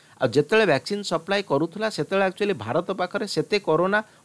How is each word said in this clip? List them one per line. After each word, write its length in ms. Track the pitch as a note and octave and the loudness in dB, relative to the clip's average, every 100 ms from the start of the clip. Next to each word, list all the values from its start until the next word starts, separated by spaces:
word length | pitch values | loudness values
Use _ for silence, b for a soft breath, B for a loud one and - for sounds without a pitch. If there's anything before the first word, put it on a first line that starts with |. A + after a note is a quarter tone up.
| b b | b b
ଆଉ 60 | B2+ | 0
ଯେତେବେଳେ 380 | A#2+ D3 A3 G#3 | 2 2 4 4
ଭ୍ୟାକସିନ୍ 380 | C3+ - G3+ | 2 0 -6
ସପ୍ଲାଏ 380 | G3+ E3 E3 G3+ | -4 -4 -2 -2
କରୁଥିଲା, 460 | G3 C#3 E3+ G3+ A3 | 0 0 0 -2 -4
ସେତେବେଳେ 360 | - D3 G3 F#3+ | -4 -2 0 0
ଆକ୍ଚୁଆଲି 280 | F#3 G#3 | 0 -2
ଭାରତ 340 | E3+ G#2+ C#3 F3+ | -2 -2 -2 -2
ପାଖରେ 360 | G3 C4+ - G#2 | -4 -4 -4 -4
ସେତେ 300 | - D#3 G#3 | -4 -2 -2
କରୋନା 400 | G3 D#3 F3+ G#3 G#3+ b | 2 2 2 0 -2 b